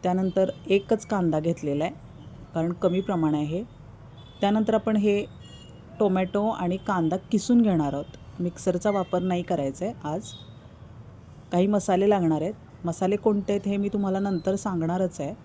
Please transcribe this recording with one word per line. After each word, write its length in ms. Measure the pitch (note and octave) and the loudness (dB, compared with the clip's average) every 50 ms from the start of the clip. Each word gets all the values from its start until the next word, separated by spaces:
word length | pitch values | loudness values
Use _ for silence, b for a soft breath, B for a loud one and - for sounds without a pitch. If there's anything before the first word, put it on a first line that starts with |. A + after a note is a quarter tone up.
| - | 2
त्यानंतर 460 | F3+ F3+ F#3 F#3 F#3 F3+ F#3+ F#3+ F#3 - - - | 2 2 2 2 2 4 2 2 2 0 -8 0
एकच 380 | - F#3+ G3 G3 - A3+ G#3+ - | 2 2 2 4 2 0 0 0
कांदा 340 | - G#3+ G3 F3+ E3 D#3 D#3 | -2 0 2 2 2 2 2
घेतलेला 440 | D#3 E3+ E3 - D#3+ C#3+ C#3+ D3 D#3 | 2 0 -2 0 -2 -2 0 0 -2
आहे 100 | E3 - - - - - - - - - - - - - | -2 -4 -10 -16 -18 -18 -18 -18 -18 -16 -18 -18 -6 -2
कारण 180 | E3+ D#3+ E3+ F3 | -2 -2 -2 -2
कमी 280 | - - F3+ F3 F#3+ | 2 2 2 2 2
प्रमाण 340 | G3 - G3 E3+ D#3+ D#3 D3+ | 0 0 0 2 2 2 2
आहे. 280 | D3 D3+ D3+ D#3+ F#3 A#3+ - - - - - - - - - - - - - - - | 0 0 -2 -2 -4 -6 -8 -14 -20 -20 -20 -20 -20 -20 -20 -20 -20 -20 -20 -4 0
त्यानंतर 320 | G#3 G3+ G#3 A3 A3 A3 A3 | 2 2 4 4 4 4 2
आपण 220 | A3 - A3 A3 | 2 2 2 2
हे 300 | G#3+ G3+ G#3+ G3+ G3+ - - - - - - - - - - - - - - - - | 4 4 4 2 2 0 -4 -12 -18 -18 -18 -18 -18 -20 -20 -20 -20 -20 -20 -2 0
टोमॅटो 480 | A3 G3 F#3 F#3 F#3+ F#3 - G3+ G#3 | 2 2 4 2 0 0 0 0 0
आणि 300 | A3 - - F3+ F3 F3+ | 0 0 0 -2 -2 -2
कांदा 400 | F#3+ - - G3 F3+ E3 D#3 E3+ | -2 -2 0 0 2 2 2 0
किसून 440 | F#3+ - - - G3 - - A#3+ A#3+ | -2 -2 0 0 0 2 4 4 6
घेणार 320 | A#3 G#3 F#3 E3 D3 C#3+ C#3 | 6 6 4 4 2 0 -2
आहोत. 480 | C#3+ D3 - - - - - - - | -4 -6 -8 -14 -18 -18 -16 -6 -4
मिक्सरचा 500 | F3 F3 - - - F#3+ F3 F3 - G#3+ | -4 -4 -4 -2 -2 0 0 2 0 0
वापर 280 | G3+ G3 F3+ - - F3+ | 0 0 0 0 0 0
नाही 220 | F3+ F#3 F3+ F3 | 0 0 0 -2
करायचा 440 | E3+ - - C3+ C#3 C3+ C3+ - F3+ | 0 -2 -2 0 0 -2 -4 -4 -6
आहे 80 | G#3+ A#3+ - - | -6 -6 -6 -6
आज. 180 | D3+ D3+ F#3+ - - - - - - - - - - - - - - - - - - - - - - - - - - | -4 -4 -4 -6 -10 -16 -16 -18 -20 -20 -20 -20 -20 -20 -20 -20 -20 -18 -20 -20 -20 -20 -20 -20 -20 -20 -20 -10 -2
काही 160 | - F3 F#3+ | 2 2 4
मसाले 420 | G3+ G#3 G3+ F#3 - F#3+ F#3 G3 G#3 | 4 2 2 2 2 2 4 6 4
लागणार 320 | G#3 G3 F3 D#3+ D#3 D3+ | 4 4 4 2 2 2
आहेत. 440 | D#3 F#3+ G#3+ - - - - - - | 0 -4 -6 -8 -16 -20 -18 -8 -6
मसाले 300 | E3+ E3 - F#3+ F#3 G3+ | -6 -2 0 0 0 0
कोणते 380 | G3+ - A3 G#3 G3+ F#3+ - G3+ | 2 2 2 2 2 0 0 -2
आहेत 140 | G3+ G3+ | 0 0
हे 100 | G3 G3+ | -2 -2
मी 120 | G3+ G3+ G3+ | 0 0 0
तुम्हाला 300 | G#3 G3+ G3 F#3+ F#3+ G3 | 0 0 0 0 0 0
नंतर 360 | G3 G3+ G3 E3 E3 F#3+ F#3+ | 0 0 -2 0 0 0 -2
सांगणारच 680 | F#3+ - G#3 F#3 E3+ D#3+ E3 F3 F#3 F#3+ F3 - - | 0 -2 -2 -2 0 0 0 0 0 0 -2 -2 -6
आहे. 120 | C#3+ C#3+ G#3+ - | -8 -8 -8 -12